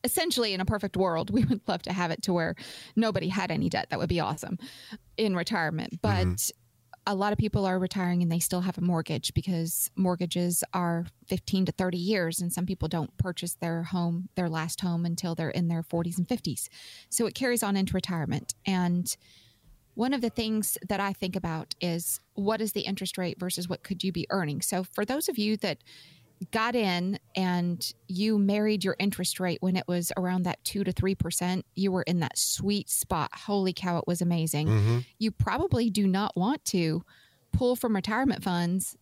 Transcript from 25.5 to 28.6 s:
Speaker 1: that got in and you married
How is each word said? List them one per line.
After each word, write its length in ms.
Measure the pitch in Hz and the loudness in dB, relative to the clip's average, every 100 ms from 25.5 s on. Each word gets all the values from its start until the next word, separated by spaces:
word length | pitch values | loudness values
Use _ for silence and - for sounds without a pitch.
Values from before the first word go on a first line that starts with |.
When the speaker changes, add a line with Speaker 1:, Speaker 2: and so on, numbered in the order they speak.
| 214 | 0
Speaker 1:
that 200 | 196 147 - - - - _ _ 185 | -2 -4 -10 -20 -20 -20 _ _ -4
got 220 | 226 226 240 | 0 2 2
in 420 | 202 175 185 202 _ | 2 2 0 -4 _
and 600 | - 185 180 175 175 - - - | -2 2 2 2 0 -6 -8 -8
you 280 | 180 214 214 | 0 2 4
married 460 | 196 208 | 4 4